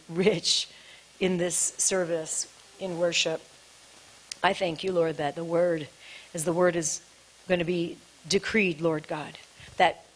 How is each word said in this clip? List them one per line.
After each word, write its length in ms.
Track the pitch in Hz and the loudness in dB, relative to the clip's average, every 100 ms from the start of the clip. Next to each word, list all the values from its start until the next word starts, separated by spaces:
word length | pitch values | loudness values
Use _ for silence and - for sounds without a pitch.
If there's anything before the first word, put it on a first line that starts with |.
| - | -6
rich 600 | 165 185 165 - - - - - - - - | 0 2 2 2 0 -2 -10 -20 -20 -20 -2
in 180 | 185 180 | 0 0
this 360 | 175 - - - | 0 0 -2 -2
service, 720 | - 190 170 165 156 - - - - - | 0 0 0 -2 -4 -6 -8 -12 -20 -10
in 180 | 190 165 | -8 0
worship, 440 | 175 165 170 160 - - - - - - - - - - | 0 2 0 -2 -8 -20 -20 -20 -20 -20 -20 -20 -18 0
I 100 | 175 | 0
thank 300 | 190 185 156 | 2 -2 -2
you, 80 | 190 | -2
Lord, 260 | 180 160 156 | 2 2 0
that 180 | 147 165 | -4 -4
the 80 | |
word, 440 | 170 170 175 165 143 - - - - | -2 2 2 0 -4 -14 -20 -20 -12
as 120 | 175 160 | -6 -2
the 80 | |
word 220 | 165 180 170 | 2 4 2
is 260 | 156 - - - - - - | -2 -6 -10 -20 -20 -14 -2
gonna 160 | 180 | 0
be 340 | 165 180 170 - - - 160 | 0 -2 -4 -8 -18 -14 -2
decreed, 540 | 190 - 220 190 151 | 0 2 2 2 2
Lord 260 | 165 156 - | 0 0 -2
God, 300 | 156 147 - - - - - | -8 -10 -14 -20 -20 -8 2
that 260 | 175 - - | 2 2 -8